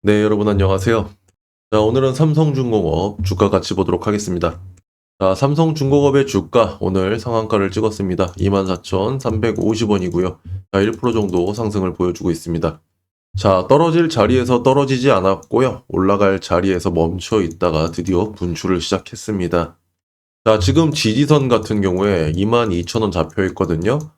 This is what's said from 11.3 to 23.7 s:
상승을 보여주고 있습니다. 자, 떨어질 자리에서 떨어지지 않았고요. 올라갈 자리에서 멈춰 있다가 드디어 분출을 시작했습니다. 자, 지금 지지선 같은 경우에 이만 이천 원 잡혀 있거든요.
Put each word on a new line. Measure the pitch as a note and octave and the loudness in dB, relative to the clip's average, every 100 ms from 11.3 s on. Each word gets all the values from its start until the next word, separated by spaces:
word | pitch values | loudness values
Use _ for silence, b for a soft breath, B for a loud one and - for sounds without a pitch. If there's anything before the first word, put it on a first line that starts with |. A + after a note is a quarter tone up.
| F2+ F2+ | 0 -2
상승을 | G#2 A2+ G#2 F#2 | -2 -4 -2 -4
보여주고 | E2+ F2+ E2+ F#2 | -2 -2 -2 -2
있습니다. | D#2+ F2 E2 D#2+ D#2 _ _ _ _ _ F#2+ | -4 -4 -2 -2 -6 _ _ _ _ _ -2
자, | G#2 F#2 F2+ | 2 2 4
떨어질 | C#3 E3 E3 E3 | 4 4 2 0
자리에서 | B2 G#2+ B2+ A#2+ B2 | 2 2 2 2 2
떨어지지 | B2+ C#3 C#3 C3 C3+ | 4 2 2 0 2
않았고요. | G2+ F#2 F#2+ - A2+ C3 G2+ _ | 4 2 -2 -2 0 0 -2 _
올라갈 | F2+ F#2+ G2+ G2 G2 | 0 2 4 2 0
자리에서 | - F2+ F#2+ F2+ F2+ | 0 0 2 0 0
멈춰 | E2 E2 F2+ - A2 | 0 0 -2 -2 0
있다가 | E2 - F2 D#2+ D#2+ | 0 -2 0 0 -2
드디어 | E2 F2 F2+ G#2+ | -4 -2 0 -2
분출을 | G#2+ F2+ E2 F#2 F#2 | -4 -6 -4 -2 -2
시작했습니다. | D#2+ F#2+ - G#2 - G2+ F2 E2+ E2 - _ _ _ _ _ _ | -2 -6 -6 -14 -8 -6 -2 -2 -4 -10 _ _ _ _ _ _
자, | A2+ G#2+ | 0 2
지금 | F#2 C#3 D#3+ | 2 2 2
지지선 | D3+ A2+ A2 C#3+ D3 C3 | 0 0 0 2 2 2
같은 | A2+ G#2+ G#2+ | 0 0 -2
경우에 | F#2+ F2+ G2+ F#2 D#2 | 0 0 0 0 0
이만 | E2 G#2 A#2+ A2+ | -2 0 0 0
이천 | F2 F2+ A#2 | -2 -4 -4
원 | G#2+ | -2
잡혀 | F2+ D#2 - F#2 | -2 -4 -2 -4
있거든요. | - F2+ | -2 -2